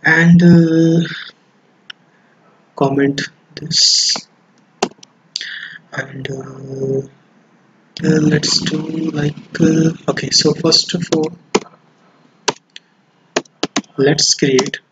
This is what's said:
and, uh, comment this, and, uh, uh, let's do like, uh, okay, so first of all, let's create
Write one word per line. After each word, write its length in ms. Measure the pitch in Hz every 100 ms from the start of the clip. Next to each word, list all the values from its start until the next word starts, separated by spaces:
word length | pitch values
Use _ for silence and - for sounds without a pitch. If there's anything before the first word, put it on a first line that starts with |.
and, 400 | - 160 170 170
uh, 640 | 175 170 165 160 165 165 165 - - - _ _ _ _ _ - _ _ _ _ _ _ _ -
comment 460 | 139 139 139 139 - _ _ -
this, 720 | 156 - - - - - - _ _ _ _ _ - - - _ _ - - - - - _
and, 360 | - 135 135 131
uh, 720 | 135 131 135 135 135 135 135 135 _ _ _ _ _ _ _ _ -
uh, 160 | 156 156
let's 380 | 151 151 - -
do 220 | - 156 - - -
like, 500 | 151 147 - - -
uh, 300 | 160 160 160 - -
okay, 220 | - -
so 220 | - 156
first 400 | - 165 156 - 175
of 120 | 170 160
all, 160 | 156 - _ - - _ _ _ _ _ _ _ - - _ - _ _ _ _ _ - - _ - - - -
let's 380 | 139 147 -
create 460 | - 143 135 196 - _